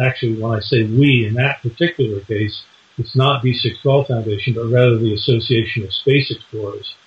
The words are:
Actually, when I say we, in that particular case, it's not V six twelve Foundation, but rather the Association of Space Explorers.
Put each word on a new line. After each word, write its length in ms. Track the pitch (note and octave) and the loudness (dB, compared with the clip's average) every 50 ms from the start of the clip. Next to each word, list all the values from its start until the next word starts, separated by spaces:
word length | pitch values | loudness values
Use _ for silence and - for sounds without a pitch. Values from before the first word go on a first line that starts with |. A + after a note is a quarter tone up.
Actually, 400 | B2+ C3 B2+ - - A#2 A2+ A2 | -2 -2 -2 -2 -2 -4 -2 -2
when 160 | A2 A2+ A2+ G#2+ | -2 -2 -2 -2
I 40 | |
say 220 | G#2 - - A#2+ A2+ | -2 0 0 2 2
we, 420 | G#2+ A2 B2 C#3+ D3 C3+ B2 A2+ G#2+ | 2 2 4 4 6 4 4 2 0
in 60 | G#2+ | 0
that 260 | A#2+ B2+ C#3+ - - | 0 0 -2 -2 -4
particular 600 | - B2 A#2 - E3+ E3+ F3 - C3+ A2+ G#2 G2 | -6 -8 -4 -2 -2 -2 0 0 -2 -2 -2 -6
case, 420 | G2 - A2 G#2 G#2+ G2+ - - - - _ _ _ _ _ - | -6 -4 -2 -2 -2 -2 -4 -8 -14 -18 _ _ _ _ _ -10
it's 180 | B2+ - - | -8 -4 0
not 280 | C3 C3 C#3 C#3 C3 A#2 | 2 2 2 2 0 0
V 100 | B2+ B2+ | -2 -2
six 280 | - - A#2 G#2+ - | 0 -2 -4 -4 -2
twelve 260 | - C#3 C3+ C#3+ C#3 - | 0 2 2 2 2 0
Foundation, 460 | B2+ A2+ A2 A2 G#2 G2+ - - A#2 | -2 -4 -2 -2 -4 -2 -2 -2 -4
but 140 | A2+ A#2 A#2 | -2 -2 0
rather 300 | A#2 B2 B2 B2 A#2 A2 | 4 4 6 6 4 4
the 160 | A2+ A2+ G#2+ | 2 0 0
Association 720 | G#2 - - B2+ A2+ - - B2+ A2+ A2 - - A#2+ G2+ | 0 0 0 0 0 0 0 0 0 0 0 -4 -6 -6
of 100 | F#2 - | -6 -8
Space 380 | - - C#3 C3+ C#3+ C3+ - | -4 0 2 2 2 2 0
Explorers. 640 | B2 G#2 - _ - A2 G#2 G2 G2+ G2+ - - - - _ | -4 -10 -12 _ -12 -10 -8 -8 -8 -10 -12 -16 -18 -20 _